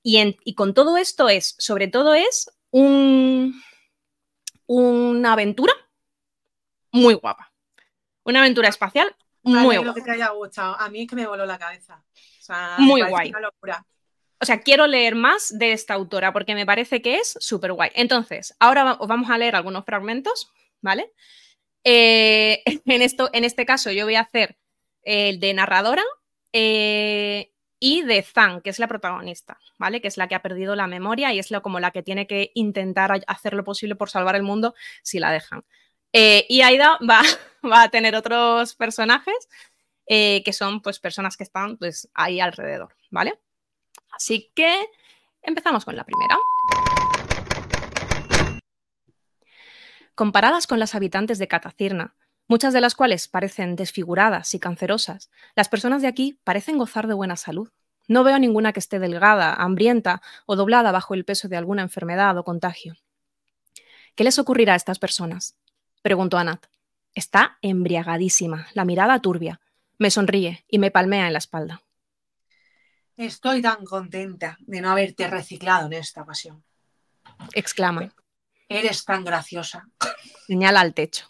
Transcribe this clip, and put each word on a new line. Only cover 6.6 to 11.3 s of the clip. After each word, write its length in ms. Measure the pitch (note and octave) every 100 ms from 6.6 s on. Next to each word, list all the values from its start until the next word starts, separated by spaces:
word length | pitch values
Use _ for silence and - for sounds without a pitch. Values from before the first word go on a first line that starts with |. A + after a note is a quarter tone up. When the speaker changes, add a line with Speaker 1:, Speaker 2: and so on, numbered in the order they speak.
| _ _ _
Speaker 1:
muy 220 | A#3+ A#3+
guapa. 380 | G3+ G#2+ - - _ _ _ _ _ _ _
Una 160 | - B3+
aventura 300 | C4 A#3+ A3
espacial 460 | - F#3+ C#4 F4 - _ _
Speaker 2:
Me 160 | B3 B3
Speaker 1:
muy 160 | B3+ G#3
Speaker 2:
alegro 80 | A#3+
Speaker 1:
guapa. 80 | A#3
Speaker 2:
que 60 | B3
te 60 |
haya 180 | A#3 A3+
gustado. 500 | G#3 G3+ - F#3+ G3
A 100 | G#3+
mí 120 | G#3
es 60 | A#3
que 60 | B3
me 120 |
voló 180 | A3